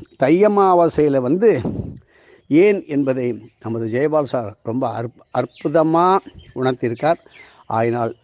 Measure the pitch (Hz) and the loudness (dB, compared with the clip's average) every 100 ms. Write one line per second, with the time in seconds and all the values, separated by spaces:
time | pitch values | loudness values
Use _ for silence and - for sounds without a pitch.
0 | - - 135 175 208 202 190 175 170 156 | -12 -2 2 4 4 4 4 4 2 2
1 | 151 139 123 175 226 143 - - - - | 0 0 0 2 2 2 -2 -8 -10 -14
2 | _ _ _ _ - 147 202 196 - 143 | _ _ _ _ 0 4 4 2 -2 -2
3 | 135 131 123 107 110 _ 113 113 113 120 | -2 -2 -4 -6 -12 _ -8 -6 -4 -2
4 | 151 151 139 127 104 98 - 120 123 107 | 0 0 -2 -4 -6 -10 -8 -6 -6 -6
5 | 120 - _ 123 127 - 156 160 160 165 | -10 -12 _ -6 -6 -6 -2 0 2 2
6 | 180 190 - - - 135 131 127 123 117 | 2 0 -2 -18 -16 -6 -4 -2 -4 -2
7 | 151 170 _ - - - - 113 117 120 | -2 -2 _ -20 -20 -20 -6 -2 0 -2
8 | 113 - | -4 -6